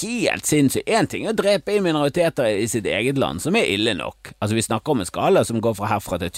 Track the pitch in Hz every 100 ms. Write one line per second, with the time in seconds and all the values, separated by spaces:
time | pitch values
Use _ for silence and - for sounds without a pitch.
0 | 214 240 165 - - 151 135 - - 220
1 | 156 95 160 220 202 196 196 208 180 156
2 | 143 175 165 - 117 101 113 120 85 87
3 | 123 139 87 80 143 220 180 98 113 90
4 | 57 - - - 107 113 107 110 - 135
5 | 90 - 147 185 117 117 117 101 101 104
6 | - 87 87